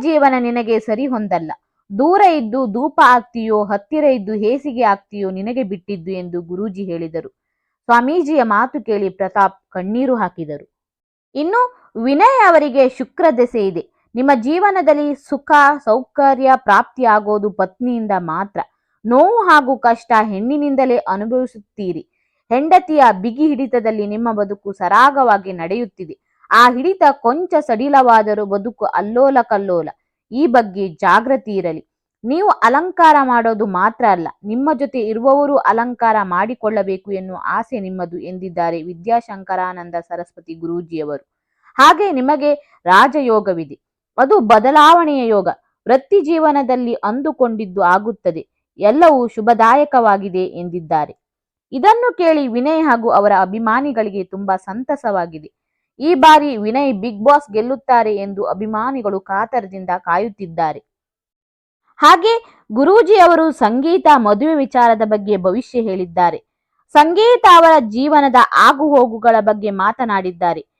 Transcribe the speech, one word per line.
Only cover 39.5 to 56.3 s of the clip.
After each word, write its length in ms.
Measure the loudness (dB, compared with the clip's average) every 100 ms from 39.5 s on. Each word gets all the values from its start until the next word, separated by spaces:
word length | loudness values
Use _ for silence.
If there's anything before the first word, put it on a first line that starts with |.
| -6 -6 -10 -12 -12
ಸರಸ್ವತಿ 520 | -10 -14 -14 _ -20
ಗುರೂಜಿಯವರು. 760 | -14 -10 -10 -10 -10 -8 -10 _ _ _ _ _ 0
ಹಾಗೆ 340 | 2 2 0
ನಿಮಗೆ 720 | -2 -2 -2 -2 -4 _ _ 0
ರಾಜಯೋಗವಿದೆ, 920 | 2 2 0 0 0 -2 -6 -8 -16 _ _ _ -2
ಅದು 220 | 2 2
ಬದಲಾವಣೆಯ 880 | 4 2 4 6 6 6 4 -2 0
ಯೋಗ. 200 | 0 -2 -6 _ _ 0
ವೃತ್ತಿ 340 | 0 2 0
ಜೀವನದಲ್ಲಿ 720 | 2 0 2 0 0 -2 -4
ಅಂದುಕೊಂಡಿದ್ದು 880 | -6 -6 -4 -4 -2 -2 -2 -8 -2
ಆಗುತ್ತದೆ, 640 | 0 0 -2 -6 -6 -6 -10 _ _ -2
ಎಲ್ಲವೂ 500 | 0 4 4 4 0
ಶುಭದಾಯಕವಾಗಿದೆ 1160 | -2 0 2 4 4 2 2 2 0 -2 -6 -6
ಎಂದಿದ್ದಾರೆ. 680 | -8 -10 -10 -4 -4 -4 -10 _ _ _ _ _
ಇದನ್ನು 420 | 0 2 2 0
ಕೇಳಿ 340 | 0 2 2 0
ವಿನಯ್ 360 | -4 -2 0
ಹಾಗೂ 260 | 0 0 0
ಅವರ 220 | 2 2 2
ಅಭಿಮಾನಿಗಳಿಗೆ 840 | 0 -2 -2 -2 -2 -4 -6 -6
ತುಂಬಾ 340 | -10 -8 -6 -6
ಸಂತಸವಾಗಿದೆ. 920 | -6 -12 -8 -6 -4 -4 -6 -10 -20 _ _ _ _ -6
ಈ 140 | -2
ಬಾರಿ 440 | 4 6